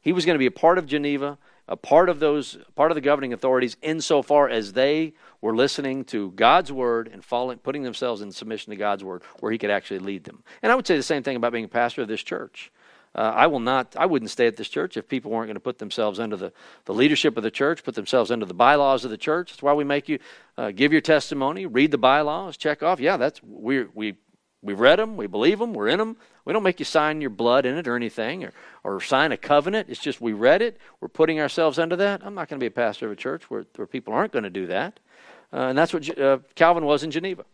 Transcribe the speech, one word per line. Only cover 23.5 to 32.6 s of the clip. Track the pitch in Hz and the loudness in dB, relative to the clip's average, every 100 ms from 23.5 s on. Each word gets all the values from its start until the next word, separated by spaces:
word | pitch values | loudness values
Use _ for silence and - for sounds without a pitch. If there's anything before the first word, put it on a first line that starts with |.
| 107 107 135 110 | -12 -4 -2 -4
we, | 104 107 98 _ _ _ _ | -6 -8 -8 _ _ _ _
we've | 101 98 | -8 4
read | 120 180 | 6 6
'em, | 220 214 | 2 -4
we | 104 | -6
believe | 95 127 202 | 0 2 2
'em, | 233 | -2
we're | 190 104 | -2 0
in | 170 | 0
'em. | 220 220 _ _ | -2 -6 _ _
We | - | -4
don't | 196 | -2
make | 196 175 | 0 -2
you | |
sign | 135 160 151 156 | 0 0 0 -2
your | 143 | -6
blood | 101 117 127 127 | -2 2 4 2
in | 143 | -2
it | 156 | -4
or | 120 | -4
anything | 117 - 113 170 | -4 -6 -6 -6
or, | 151 - - - | -10 -16 -20 -14
or | - 98 | -8 -6
sign | - 135 151 | 0 2 2
a | 120 | -2
covenant. | - 147 147 214 196 | 2 2 2 -4 -6
It's | 123 | -8
just | - 131 | -8 -6
we | 117 | -6
read | 104 117 170 | 2 4 4
it, | 233 - - _ | 2 -6 -20 _
we're | - | -16
putting | - 160 156 | 0 0 2
ourselves | 147 - 160 135 | -2 2 0 2
under | 165 175 | -2 0
that. | 202 196 | 0 -2
I'm | 202 | -8
not | 202 160 | -10 -10
gonna | 143 | -6